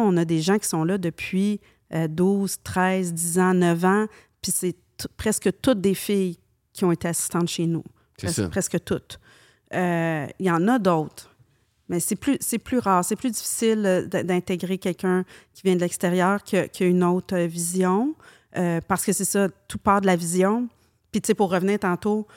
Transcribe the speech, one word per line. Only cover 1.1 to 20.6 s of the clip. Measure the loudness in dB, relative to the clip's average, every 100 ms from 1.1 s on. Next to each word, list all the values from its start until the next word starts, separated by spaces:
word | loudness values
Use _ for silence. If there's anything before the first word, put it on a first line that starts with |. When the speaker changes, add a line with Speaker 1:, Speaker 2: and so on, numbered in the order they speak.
| -6 -4 -2 0 -2 _ _ -8
Speaker 1:
euh, | -4 -2
douze, | 0 2 2 -2 -6
treize, | -6 0 0 0 -2
dix | -4 -2 2
ans, | 4
neuf | 4 4 4 2
ans, | 2 0 -6 _ _
puis | -4
c'est | -2 -4 -8 _ -14
t-, | -14 -6
presque | -2 0 0 0
toutes | 0 2
des | 2
filles | 0 0 0 -2 -6 _ _ _
qui | -2
ont | 0
été | 0 -2
assistantes | -4 -2 -2 -2
chez | -2 -2
nous. | -4 -6 _ _ -10
Speaker 2:
C'est | -6
Speaker 1:
Pres-, |
Speaker 2:
ça. | -2 -2
Speaker 1:
presque | -2 -2 -4
toutes. | -4 -6 -8 -20 _ -20 _ _ -10
Euh, | -4 -2 0 -2 -2 -6 -4
il | 0
y |
en | 2 2
a | 2
d'autres, | 2 0 -2 -10 -20 _ _ _ _ _ -6
mais | -4
c'est | -4 -4
plus, | -2 -2
c'est | -2 -6
plus | -2 -2
rare, | 2 2 2
c'est | -2
plus | -4
difficile, | -4 -6 -2 0 2 2
euh, | 0 0
d-, | -4 -2
d'intégrer | -2 -2 -4 -4 -4
quelqu'un | -4 -2 0 0 -2 -12 _
qui | -4
vient | 0 2
de |
l'extérieur, | 0 0 0 2 2 0
qui | 0 0
a, | 0
qui | 0
a | 2
une | 4 4
autre, | 2 -2 -2
euh, | -2
vision, | -4 -4 0 2 2 0 -4 -14 -20 _ -4
euh, | -2 -2 -2
parce | -2 0
que |
c'est | -2 0
ça, | 0 0 -4 -14
tout | -4
part | 2 4
de | 4
la | 2
vision. | 2 2 2 2